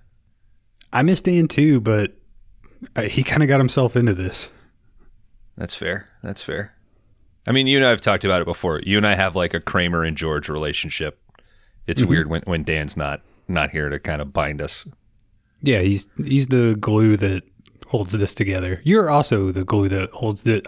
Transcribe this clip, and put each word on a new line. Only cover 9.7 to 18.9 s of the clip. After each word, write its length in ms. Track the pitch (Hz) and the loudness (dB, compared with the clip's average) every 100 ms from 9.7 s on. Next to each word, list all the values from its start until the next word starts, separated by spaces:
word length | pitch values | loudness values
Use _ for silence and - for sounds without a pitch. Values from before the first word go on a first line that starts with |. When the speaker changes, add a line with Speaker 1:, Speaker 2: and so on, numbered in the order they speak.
| 92 87 85 | -2 0 0
Speaker 2:
and 120 | 82 76 | -2 -4
George 320 | 80 76 73 | -4 -4 -4
relationship. 720 | 76 76 73 80 - 76 - _ _ _ _ _ - - | -6 -6 -6 -8 -8 -8 -10 _ _ _ _ _ -14 -6
It's 140 | 85 | 0
Speaker 1:
Mm-hmm. 100 | 98 | 2
Speaker 2:
weird 200 | 82 76 | 2 0
when, 120 | 80 | -4
when 200 | - 85 | -4 -4
Dan's 340 | 76 80 76 - | -2 -4 -4 -6
not, 240 | 71 71 _ _ - | -6 -8 _ _ -6
not 220 | 87 71 | -4 -2
here 180 | 78 73 | -4 -6
to 80 | 71 | -6
kinda 260 | - 73 | -6 -6
bind 380 | 71 73 73 73 | -6 -4 -4 -4
us. 240 | 73 - - - _ _ _ _ _ _ | -10 -10 -16 -20 _ _ _ _ _ _
Speaker 1:
Yeah, 180 | 143 110 | 0 2
he's, 280 | 95 98 - - | 2 0 -4 -8
he's 300 | - 135 131 | -2 0 2
the 280 | 127 117 107 | 2 2 0
glue 360 | 107 107 110 104 | 0 4 4 4
that 240 | 98 92 - _ _ _ - | 0 -4 -8 _ _ _ -6
holds 240 | 117 92 | -4 -2
this 220 | 107 101 | -2 -2
together. 460 | - 98 92 90 92 | -2 -2 -2 -4 -4
You're 260 | 151 | 2